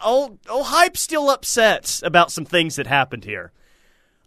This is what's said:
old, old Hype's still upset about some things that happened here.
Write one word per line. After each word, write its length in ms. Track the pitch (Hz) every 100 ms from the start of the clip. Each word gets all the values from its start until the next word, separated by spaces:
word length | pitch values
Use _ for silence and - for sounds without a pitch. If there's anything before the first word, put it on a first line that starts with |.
old, 340 | 208 254 277 196 -
old 180 | 240 254
Hype's 340 | 302 349 -
still 300 | - 311 285
upset 720 | 262 - 240 220 170 - -
about 280 | 175 170 170
some 120 | -
things 320 | 156 175 165 147
that 100 | 120
happened 380 | 139 131 117
here. 280 | 104 98 85 _ _ _ _ _ _ _